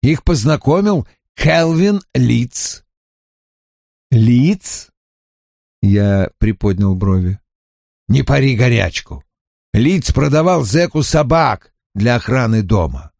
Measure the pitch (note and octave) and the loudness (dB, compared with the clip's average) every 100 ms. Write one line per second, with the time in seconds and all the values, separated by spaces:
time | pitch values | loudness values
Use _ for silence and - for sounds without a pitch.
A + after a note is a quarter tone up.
0 | B2+ D#3 - D#3+ A#2 D3+ - E3 G#3 F#3 | 0 0 0 0 0 -2 0 0 0 -2
1 | - _ _ - D#3 D#3+ E3 E3 G3 G3+ | -4 _ _ -4 0 2 2 2 0 0
2 | - B2+ B2 A#2+ B2 - - - _ _ | -4 -2 0 0 -2 -8 -10 -12 _ _
3 | _ _ _ _ _ _ _ _ _ _ | _ _ _ _ _ _ _ _ _ _
4 | _ A2+ A2 A#2+ D3 G#3 - - - _ | _ 2 4 4 2 0 -6 -14 -16 _
5 | _ _ _ _ _ _ _ _ G2+ G2+ | _ _ _ _ _ _ _ _ 0 2
6 | G2+ G2 F#2+ _ G#2+ G2+ G#2 F#2 G2 F#2 | 2 0 -2 _ -2 -2 -4 0 0 0
7 | G2 F#2+ F2+ F#2+ _ _ _ _ _ _ | 0 0 -2 -6 _ _ _ _ _ _
8 | - C#3 C3+ C#3 C3+ A#2 B2+ A#2 F#2 - | -2 -2 0 0 0 2 2 2 -2 -6
9 | - C#2 - _ _ _ _ G#2 C3 F#3 | -14 -18 -18 _ _ _ _ 0 0 0
10 | - - C#3+ D3 E3 F3+ A2+ C3 F3 D#3 | 0 -2 0 0 2 0 0 0 0 -2
11 | D3 D3 C3+ D#3+ D3 G2+ _ _ _ G2 | -2 0 0 0 0 -4 _ _ _ -4
12 | A2 A#2+ - C3 A#2 A2 F#2+ G#2+ D#2+ C2 | 0 0 -2 -2 0 0 0 0 -2 -6
13 | - | -14